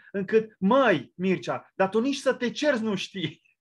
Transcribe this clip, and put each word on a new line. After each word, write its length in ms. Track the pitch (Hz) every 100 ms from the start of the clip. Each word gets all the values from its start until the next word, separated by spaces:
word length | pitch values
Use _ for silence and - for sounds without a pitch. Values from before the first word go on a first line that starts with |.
| -
încât: 420 | 202 196 220 220 -
„Măi, 540 | 190 262 254 165 120 -
Mircea, 540 | 185 180 - 131 -
dar 140 | - 190
tu 120 | 220
nici 160 | 254 269
să 180 | 269
te 160 | 254 240
cerți 320 | - 302 254
nu 120 | 220
știi.” 460 | 190 - 190 160 - _ _